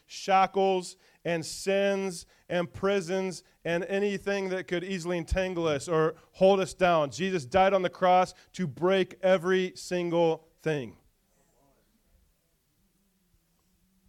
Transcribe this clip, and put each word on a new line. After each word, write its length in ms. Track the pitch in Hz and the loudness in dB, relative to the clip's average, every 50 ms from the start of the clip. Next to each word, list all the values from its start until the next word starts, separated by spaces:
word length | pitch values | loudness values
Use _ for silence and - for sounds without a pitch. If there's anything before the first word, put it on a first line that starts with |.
| _ - | _ -20
shackles 880 | - - - - 190 190 190 185 - 196 190 196 190 185 180 - - _ _ _ _ _ - | -18 -10 -2 2 4 4 4 2 2 0 2 2 2 0 -2 -8 -14 _ _ _ _ _ -6
and 220 | 160 170 165 151 | -6 -4 -4 -6
sins 800 | - - - - 190 196 196 196 202 196 196 196 190 175 165 - _ _ _ _ - | -8 -12 -8 -4 -2 0 0 2 0 0 -2 -4 -6 -8 -10 -16 _ _ _ _ -6
and 240 | - 180 175 170 - | -4 -4 -4 -4 -6
prisons 680 | - - 196 202 202 180 156 185 190 190 190 175 147 - _ _ _ - | -4 -2 0 0 0 -2 -2 -4 -4 -4 -4 -6 -10 -16 _ _ _ -6
and 200 | 165 170 170 190 | -4 -4 -2 -2
anything 640 | - 196 196 202 208 202 190 - 196 202 202 190 190 | -2 -4 -2 -2 -2 -2 -4 -4 -4 -4 -4 -2 -4
that 180 | 180 185 170 - | -4 -6 -6 -4
could 160 | 180 175 170 | -4 -4 -4
easily 340 | 196 196 180 160 175 180 175 | -4 -6 -6 -4 -4 -4 -4
entangle 500 | 160 - - 190 190 185 185 170 165 160 | -4 -2 -2 -2 -2 -2 -2 -2 0 0
us 200 | 151 139 127 - | 0 -2 -2 -2
or 280 | 170 160 156 160 160 - _ _ _ | 0 0 0 0 -2 -6 _ _ _
hold 260 | - 185 190 202 196 | 4 4 6 6 4
us 140 | 190 - - | 2 -2 -2
down. 360 | - 180 175 175 160 151 139 | 0 2 4 4 4 2 0
Jesus 340 | 123 - 180 190 185 175 135 | -2 -4 -4 -2 -2 -4 -4
died 280 | 120 - 190 190 196 190 | 0 2 4 4 4 4
on 100 | 190 180 | 2 0
the 60 | 175 | 0
cross 440 | - - 185 180 180 185 185 175 - _ - _ - | -4 0 2 4 6 6 4 2 -2 _ -20 _ -8
to 140 | - 185 156 | -6 -6 -6
break 480 | 117 - 160 180 190 190 185 180 - - | -4 0 0 2 2 2 0 -2 -4 -2
every 500 | - 185 185 190 160 185 190 185 185 185 185 | 2 2 2 2 2 2 0 2 0 -2 -6
single 720 | - - - 185 180 175 175 165 170 170 165 160 156 _ _ _ _ | -10 -10 -6 -4 -4 -2 0 2 2 2 2 0 -2 _ _ _ _
thing. 360 | - 160 156 147 127 107 87 _ _ _ _ _ _ _ _ _ _ _ _ _ _ _ _ _ _ _ _ _ _ _ _ _ _ _ _ _ _ _ _ _ _ _ _ _ _ _ _ _ _ _ _ _ _ _ _ _ _ _ _ _ _ _ _ _ _ _ _ _ _ | -6 -4 -4 -4 -6 -10 -14 _ _ _ _ _ _ _ _ _ _ _ _ _ _ _ _ _ _ _ _ _ _ _ _ _ _ _ _ _ _ _ _ _ _ _ _ _ _ _ _ _ _ _ _ _ _ _ _ _ _ _ _ _ _ _ _ _ _ _ _ _ _